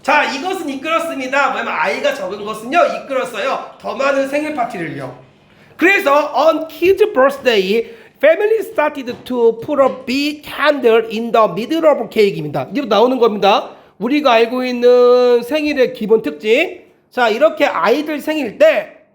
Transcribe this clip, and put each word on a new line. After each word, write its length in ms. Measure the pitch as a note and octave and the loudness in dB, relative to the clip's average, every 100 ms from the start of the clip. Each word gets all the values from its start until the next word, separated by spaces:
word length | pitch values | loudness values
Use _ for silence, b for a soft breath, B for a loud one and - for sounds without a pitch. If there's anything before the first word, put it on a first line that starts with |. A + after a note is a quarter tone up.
자, 220 | - D4 | 2 0
이것은 440 | B3+ C4+ F4+ F#4+ D#4 | 0 -4 -6 -6 -6
이끌었습니다. 800 | C4 D#4 D#4+ - C4+ B3+ C#4 C4+ | -8 -4 -2 -2 -8 -4 0 0
왜냐면 220 | A3 A3+ F3 | -2 -6 -2
아이가 380 | F3 B3 C4+ C#4 | -2 -2 -4 -4
적은 280 | F#3 G3+ | -8 -8
것은요, 360 | G#3 G#3+ A#3 E4 D4 - | -10 -10 -2 0 0 -2
이끌었어요. 560 | - C4 A#3+ G#3+ B3+ - - - | -6 -6 -4 -6 -4 -6 -8 -12
더 160 | G3 A3 | -10 -4
많은 320 | C#4 C4+ C4+ | 0 0 -2
생일 280 | D4 D4+ D4 | -4 -4 -6
파티를요. 600 | A#3 G3 D#3+ C#3 C3 - - _ b b b - | -6 -6 -10 -10 -12 -14 -20 _ b b b -2
그래서 540 | F4 G4+ C#4+ C#4+ D4 B3 | 2 2 2 2 2 2
on 320 | D#4 D#4 - | 2 2 -6
kids' 460 | - F4 G4 G#4+ | -2 0 2 2
birthday, 800 | C4 C4+ C4+ B3 A3 F#3 A3+ B B B _ | 4 2 2 0 2 2 -2 B B B _
family 400 | C#4+ E4+ G#4 A4 | 2 4 2 0
started 600 | - - D4+ D4 B3 - | 0 -2 -2 -4 -10 -12
to 360 | - B3 A#3 A3+ | -6 2 2 2
put 200 | - C#4+ | -4 2
a 240 | B3+ - - | 2 0 -4
big 360 | C4 D4 D4+ | -2 -2 -4
candle 600 | - - C#4+ D4 A#3+ A3+ A3+ | -12 -2 0 2 4 2 2
in 200 | G#3 A#3 | -6 0
the 160 | A#3 G#3+ | 2 2
middle 400 | E3+ A#3+ D#4+ D#4+ | 0 -4 -2 0
of 220 | D#4+ G#3 | -2 -4
cake입니다. 540 | A3 G3+ E3 D3+ C#3+ B2+ | 0 0 0 -6 -6 -6
이제부터 240 | G#3+ B3 G#3 | -6 0 2
나오는 240 | B3 C4 | 2 2
겁니다. 500 | A#3 G3+ G3 A#3+ - B B _ | 0 2 2 2 -2 B B _
우리가 320 | A3 D4 C4+ | -2 0 2
알고 320 | A3+ A#3 B3+ | 4 2 0
있는 800 | B3+ B3 A#3+ B3 B3 B3 B3 A#3+ | -4 2 4 6 6 6 4 2
생일의 500 | A#3+ D#4 D4+ C4+ B3 | 0 -2 -2 0 0
기본 300 | B3+ G#3+ A3+ | 0 2 2
특징. 640 | D4 - G#3+ B3 F4 - b b b | 2 -6 0 2 0 -6 b b b
자, 180 | - A#3+ | -2 0
이렇게 360 | A3 D#4 D#4+ C#4+ | 2 0 2 -2
아이들 540 | - F3 C4+ D4+ D4 | 0 0 0 -2 -6
생일 380 | - D#4 A#3+ F3 | -4 -4 -6 2
때 480 | D#4 B3 - - _ | 4 4 -4 -18 _